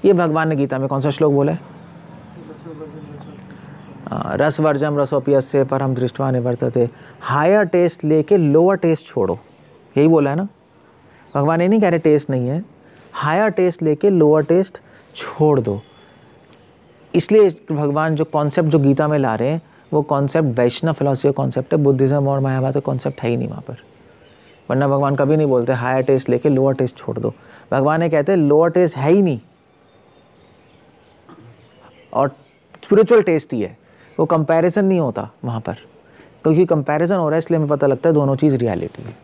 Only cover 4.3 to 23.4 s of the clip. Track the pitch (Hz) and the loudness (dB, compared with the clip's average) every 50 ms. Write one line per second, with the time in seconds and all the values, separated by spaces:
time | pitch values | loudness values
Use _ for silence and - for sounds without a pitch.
4.3 | - 113 139 156 143 - 156 156 143 135 143 151 147 143 139 127 151 139 127 139 | -2 0 0 0 0 0 0 0 0 0 -2 -2 0 -2 -2 0 -2 -2 0 2
5.3 | 143 135 131 - - 139 135 135 135 135 139 131 131 120 127 123 - - 135 131 | 0 0 0 0 0 0 0 0 -2 -2 -2 -2 -2 -2 -4 -4 -4 -4 -4 -2
6.3 | 127 123 120 123 123 120 131 123 117 127 117 120 - - - - - - - - | -2 -2 -2 -2 -4 -2 -4 -2 0 0 -2 -2 -4 -14 -20 -20 -20 -14 -8 -4
7.3 | 131 143 151 175 202 214 202 165 180 175 175 170 - - - 151 156 156 151 - | -2 0 2 2 4 2 2 2 2 0 0 0 -2 -4 -2 0 2 2 2 2
8.3 | 208 202 160 143 139 160 175 190 196 185 - 165 160 - - - - 127 98 95 | 2 2 4 4 4 4 4 4 2 2 0 0 0 -2 -6 -8 -4 -2 -2 -2
9.3 | - 113 - - - _ - - - - - _ - 131 147 160 165 156 143 139 | -2 -6 -8 -20 -20 _ -20 -20 -20 -20 -20 _ 0 2 4 4 4 4 2 2
10.3 | 143 170 196 202 _ _ _ _ _ _ _ _ _ _ _ - _ - - - | -2 -4 -6 -8 _ _ _ _ _ _ _ _ _ _ _ -20 _ -20 -20 -6
11.3 | - 143 139 151 165 165 175 185 214 226 208 180 170 160 - 160 151 147 143 - | -4 -2 0 0 2 2 2 2 2 2 2 2 0 2 2 2 2 2 0 -2
12.3 | 135 127 123 123 139 170 202 - - _ - - - - - - - - 139 147 | -4 -2 -2 -2 -4 -6 -8 -10 -20 _ -20 -20 -20 -20 -20 -16 -10 -6 -4 -2
13.3 | 160 190 214 214 - - 185 180 170 - 160 156 147 143 - 202 196 175 151 147 | 0 0 0 0 0 0 0 0 0 -2 -2 -2 0 2 0 2 4 4 4 4
14.3 | 156 156 147 - 165 185 190 - - - _ - - - _ _ - - - - | 4 2 2 2 0 0 0 -2 -8 -20 _ -20 -20 -20 _ _ -18 -16 -14 -14
15.3 | - - 151 151 147 135 117 107 101 104 - - - - - - - - - - | -4 0 2 2 2 2 0 -2 -6 -6 -10 -16 -20 -20 -20 -20 -20 -20 -20 -20
16.3 | - - - _ - _ - _ _ _ _ _ _ _ - _ - 175 - - | -20 -20 -20 _ -20 _ -20 _ _ _ _ _ _ _ -18 _ -2 -2 0 4
17.3 | 208 220 208 185 165 - - - 160 147 147 143 143 151 156 160 156 147 160 156 | 4 4 4 4 2 -4 -8 -6 -4 -2 -2 -2 0 0 0 0 0 -2 -4 -2
18.3 | - 151 147 147 - 180 165 156 151 156 139 139 143 143 151 151 151 147 135 117 | -2 -2 -2 0 0 0 0 2 2 4 4 2 2 2 0 0 0 0 0 0
19.3 | 110 110 113 135 156 165 - - _ - _ _ - 151 147 151 151 139 143 135 | -2 -2 -2 -2 -4 -4 -8 -14 _ -20 _ _ -2 -2 0 0 -2 0 0 0
20.3 | - 160 160 135 113 123 123 123 - - - 165 151 - 139 143 135 131 - 143 | 0 0 0 0 0 2 0 0 0 -2 -4 -4 -2 -2 -2 -2 -2 0 0 -2
21.3 | 139 - 139 131 123 139 131 - 165 156 143 139 135 131 135 131 143 147 139 139 | 0 0 -4 -4 -4 -6 -4 -2 -2 0 2 2 2 2 2 0 2 0 0 0
22.3 | 139 139 135 135 131 131 127 135 135 143 139 135 135 127 - - 135 - - 120 | -2 -2 -2 -2 -2 -2 -2 -2 -4 -4 -4 -4 -6 -4 -6 -8 -8 -4 -4 -4
23.3 | 120 123 | -4 -4